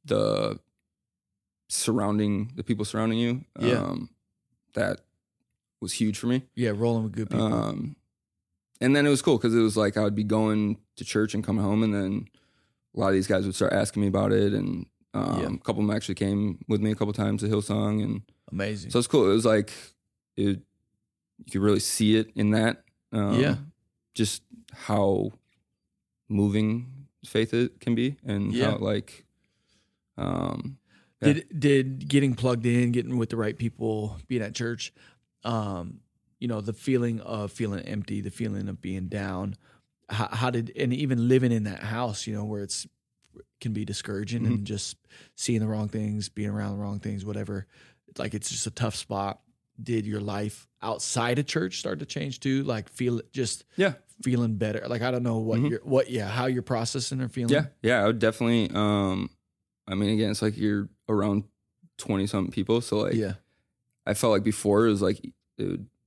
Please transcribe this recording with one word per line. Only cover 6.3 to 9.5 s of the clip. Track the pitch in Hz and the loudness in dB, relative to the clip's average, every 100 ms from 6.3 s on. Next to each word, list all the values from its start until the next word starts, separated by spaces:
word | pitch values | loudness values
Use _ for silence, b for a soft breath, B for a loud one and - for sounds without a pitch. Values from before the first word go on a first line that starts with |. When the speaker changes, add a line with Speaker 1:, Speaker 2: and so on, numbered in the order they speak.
| 127 - | -2 -2
Speaker 2:
Yeah, | - 120 101 | -4 -2 2
rolling | 117 117 | 2 2
with | 110 | 0
good | 110 107 | -4 -2
people. | 113 110 | 0 2
Speaker 1:
Um, | 113 107 101 - - _ _ _ _ _ _ _ - | 2 0 -4 -8 -10 _ _ _ _ _ _ _ -2
and | 127 | 4
then | 143 147 | 4 6
it | |
was | 139 | 4
cool | - 120 | 4 4
'cause | 117 | 4